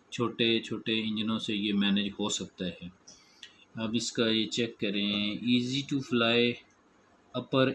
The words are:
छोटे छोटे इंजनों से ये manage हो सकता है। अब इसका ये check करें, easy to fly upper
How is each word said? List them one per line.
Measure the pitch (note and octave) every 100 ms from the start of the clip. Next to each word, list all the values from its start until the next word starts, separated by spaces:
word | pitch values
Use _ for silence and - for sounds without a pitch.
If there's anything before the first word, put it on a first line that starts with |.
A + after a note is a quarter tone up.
| _
छोटे | - A#2 - A2+ A2+
छोटे | A2+ G#2+ A#2 A2
इंजनों | A2 G#2+ A2 A2
से | -
ये | G#2 G#2
manage | G2+ G2+ G2+ G2+ G2+
हो | G#2
सकता | - F#2+ -
है। | F2+ - F2 - - - - - - - - A#2
अब | A2 A2+
इसका | - - A2+
ये | A2 G#2
check | - A2+ -
करें, | G#2+ G2+ G2+ G#2 G#2 - A#2+
easy | B2 B2 C3+ C#3
to | C#3
fly | - A#2+ A#2 A#2+ A#2+ A#2+ - _ _ _ _ _ _
upper | B2 B2 C3+ B2+